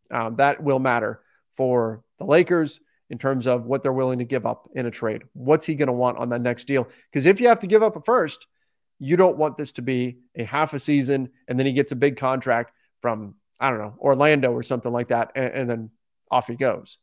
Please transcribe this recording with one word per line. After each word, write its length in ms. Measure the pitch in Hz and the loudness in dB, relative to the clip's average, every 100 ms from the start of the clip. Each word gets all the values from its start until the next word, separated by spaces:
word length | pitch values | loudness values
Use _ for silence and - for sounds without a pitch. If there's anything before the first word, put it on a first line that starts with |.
| _ | _
Um, 260 | 123 113 113 | -6 -4 2
that 260 | 139 139 | 2 2
will 160 | 151 131 | -2 0
matter 440 | 131 120 107 113 _ _ _ | 2 0 -2 -6 _ _ _
for 480 | - 127 123 113 107 _ - | -4 0 2 0 -6 _ -10
the 60 | |
Lakers, 560 | 104 156 175 175 151 - _ _ - | 2 4 4 0 0 -6 _ _ -16
in 80 | 120 | -6
terms 280 | 135 131 123 | -2 0 0
of 200 | 123 117 | 0 0
what 160 | 120 | -2
they're 100 | 135 | 0
willing 260 | 131 127 127 | 0 -2 -2
to 60 | |
give 220 | 120 131 110 | -4 -4 -4
up 220 | - _ | -6 _
in 120 | 135 120 | -8 -8
a 40 | |
trade. 320 | - 113 110 - | -4 -6 -6 -12
What's 340 | - 127 156 - | -6 2 2 2
he 80 | |
gonna 180 | 143 139 | -2 0
want 260 | 123 123 - | 2 0 0
on 100 | 123 | -4
that 100 | 120 | -2
next 260 | 120 120 - | -2 -4 -2
deal? 220 | 135 117 - _ | -2 -2 -10 _
'Cause 140 | 143 143 | 2 2
if 140 | 196 | 6
you 80 | 240 | 4
have 120 | 233 | 4
to 60 | 185 | 4
give 160 | 214 | 4
up 140 | 220 190 | 4 0
a 40 | |
first, 460 | - 247 156 - - _ _ _ _ - | 0 0 0 -6 -20 _ _ _ _ -12
you 180 | 135 170 | 0 4
don't 200 | 185 151 | 4 4
want 200 | 151 - | -2 -2
this 160 | 143 | -10
to 100 | - | -8
be 360 | 123 127 123 123 _ | -4 -2 -2 -8 _
a 100 | - | -10
half 280 | 107 - 156 | -4 -2 -2
a 80 | 143 | -2
season 500 | - 143 127 139 127 _ - | 0 0 2 -2 -4 _ -6
and 100 | 127 | -2
then 80 | 135 | 0
he 60 | |
gets 200 | 131 135 | 0 0
a 40 | 127 | 0
big 200 | 143 127 | 0 0
contract 560 | 131 131 131 117 120 _ _ _ | -2 -2 0 0 -2 _ _ _
from, 360 | 123 110 104 - _ - | -4 -4 -8 -18 _ -4
I 100 | 135 | -2
don't 80 | 113 | -2
know, 160 | 107 113 | -6 -2
Orlando 520 | 139 131 151 147 131 | 2 4 4 4 2
or 100 | 120 | -2
something 300 | 120 123 120 | -4 -4 -2
like 160 | 120 120 | -4 0
that, 240 | 120 110 | -2 -2
and, 200 | 135 127 | -2 -4
and 160 | 135 123 | -2 -4
then 200 | 117 110 _ _ _ _ | -4 -8 _ _ _ _
off 180 | 123 - | -2 -2
he 80 | 120 | -2
goes. 420 | 135 90 - - | -2 -2 -8 -20